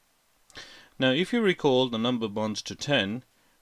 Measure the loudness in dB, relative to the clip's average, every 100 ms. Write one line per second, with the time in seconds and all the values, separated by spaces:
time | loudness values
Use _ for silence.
0 | _ _ _ _ _ -20 -20 -20 -16 -2
1 | 0 2 0 0 2 2 4 4 2 0
2 | 0 0 -2 -2 -4 -4 -8 -8 0 0
3 | 0 -4 -10 _ _ _